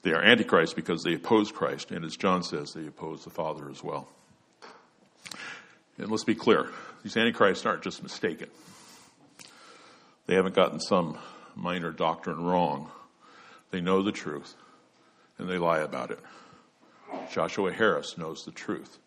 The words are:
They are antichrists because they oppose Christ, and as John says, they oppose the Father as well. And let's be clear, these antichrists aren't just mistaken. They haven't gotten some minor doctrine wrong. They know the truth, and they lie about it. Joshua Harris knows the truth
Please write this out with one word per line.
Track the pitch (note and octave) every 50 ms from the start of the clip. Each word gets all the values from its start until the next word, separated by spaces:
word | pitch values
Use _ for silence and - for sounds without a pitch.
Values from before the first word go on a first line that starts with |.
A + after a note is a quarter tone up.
| -
They | F#2 D#2+
are | E2 F2
antichrists | G#2 B2 A2+ G#2 - - F2+ D#2+ D#2+ -
because | - D#2+ - F2+ D#2+ D#2+
they | F2 E2
oppose | - - - A#2 A2 G#2 G#2 -
Christ, | - E2+ C2+ C2+ C#2 - -
and | G2 F2+ E2
as | D#2 -
John | - - G2 F#2 F#2 E2
says, | - - D2+ D2 C#2+ -
they | D#2+ D#2+
oppose | D2+ C#2+ - - D#2+ D#2+ D2+ -
the | -
Father | - - D#2+ D#2+ D2+ D2+ C#2+ C#2+
as | C2+ - -
well. | E2 D#2 C#2+ C#2 - - _ _ _ - _ _ _ _ _ - - - - _ _ _ _ _ _ _ _ - - - - - - - - - - - _ _ _ _ -
And | - G#2
let's | A2 A2 -
be | - G#2+
clear, | - - B2 G#2+ D2+ - - - - - - - - -
these | G#2 - A2+
antichrists | A2+ A#2+ A#2 - A2 G2 F#2 - -
aren't | A#2 F#2 D#2+ -
just | F#2+ F2 - -
mistaken. | - - - - F#2 D#2+ D2+ D2+ - - - - - - - - - - - - - _ _ - _ _ _ - - - - - - - - - - - - - - _ _ _
They | - F#2
haven't | F#2+ F2+ F#2+ F#2+
gotten | - F#2 - - -
some | - - G#2+ F#2 F2 D#2 D#2 - - - - - - - -
minor | - F2+ F2 F2 F2+ E2 E2
doctrine | E2 - F2 E2 D#2+ - - F#2+ E2 D#2 E2+
wrong. | F2 F2+ F2+ F2 D2+ C#2+ C#2 D#2 - - - - - _ _ _ - - - - - - - _ _ -
They | F#2 F2
know | F2 F#2+ F#2+ G2
the | G#2 -
truth, | - - E2+ D2+ C#2+ C#2+ - - - - - - _ _ _ _ _ _ _ _ _ _ _ _
and | - - F2+
they | F#2 F2+
lie | E2+ E2+ E2 D#2+
about | D2+ D2 - B1+ B1 -
it. | - - - - - - - - - - _ _ _ _ _ _ _ - - - - - - -
Joshua | - - E2 F2 - - G2 F#2 F2
Harris | G#2 A2+ G#2+ F2 D2 D2 - -
knows | - E2 D#2+ D#2+ - -
the | - -
truth | - - - G2+ - D2+ - - - _